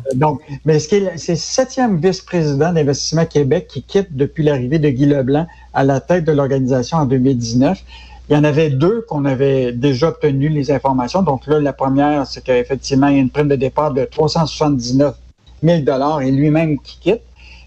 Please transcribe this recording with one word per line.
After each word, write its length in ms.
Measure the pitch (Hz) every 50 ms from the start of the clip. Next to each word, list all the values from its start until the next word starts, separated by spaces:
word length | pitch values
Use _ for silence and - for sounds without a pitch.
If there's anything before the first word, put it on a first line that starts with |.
| 120 - 127
Donc, 260 | 127 151 151 143 127 - - 143 135 -
mais 140 | 151 156 151
ce 80 | 151 -
qui 80 | 208
est, 220 | 202 196 185 170 139
c'est 180 | - - 170
septième 640 | 160 - - - - 262 254 - 262 254 233 190 151
vice-président 760 | 156 190 185 185 - - 180 170 156 147 139 139 156 175 175
d'Investissement 520 | 160 147 139 139 - - - 156 165 165
Québec 420 | 160 - 147 143 131 151 175 - -
qui 160 | - 131 -
quitte 320 | - - 196 190 190 147
depuis 280 | 131 147 - - - 147
l'arrivée 360 | 147 143 131 123 123 156 165
de 100 | 151 147
Guy 160 | 123 123 147
Leblanc 400 | 143 143 139 120 127 143 151 175 - - - - - -
à 100 | 127 139
la 160 | 135 139 131
tête 260 | - - 175 180 156
de 60 | 160
l'organisation 680 | 151 143 139 127 139 135 131 123 135 127 123 - 165 160
en 80 | 143
deux 140 | 123 135 131
mille 180 | 123 139 135 117
dix-neuf. 460 | 117 113 117 123 135 170 190 - - - - - - - - - - -
Il 40 | 147
y 40 | 147
en 60 | 147
avait 280 | 151 135 156 160 151
deux 340 | 135 131 156 185 226 226 226 -
qu'on 180 | 160 147 139
avait 460 | 143 131 123 139 139 135 135 127 120 120
déjà 340 | 120 135 143 131 120 160 165
obtenu 420 | 160 - - 147 139 135 139 156
les 220 | 156 147 131 139
informations. 500 | 139 127 - 139 135 127 123 123 - 190
Donc 240 | 196 151 135 123 -
là, 140 | 135 151 151
la 140 | 143 139 131
première, 520 | - 135 135 135 139 143 147 147 143 131
c'est 180 | - - 131 -
qu'effectivement, 640 | 131 127 123 120 - 139 123 - - 139 131 139 143
il 80 | 139
y 40 | 139
a 20 |
une 80 | 131 123
prime 200 | - 143 151 143
de 60 | 139
départ 380 | 127 135 127 - 151 151 151 131
de 120 | 135 123
trois 240 | 120 - 151 156 147
cent 180 | - 170 160 -
soixante-dix-neuf 680 | - - 156 147 143 123 117 123 127 135 147 139 120 - - - _ _ _ - - -
mille 240 | 147 165 175 165 135
dollars 360 | 147 139 127 139 147 156 147
et 100 | 131 131
lui-même 480 | 135 135 147 156 147 160 165 156 147 127
qui 180 | - - - -
quitte. 220 | - 170 220 - - - - _ - - - - -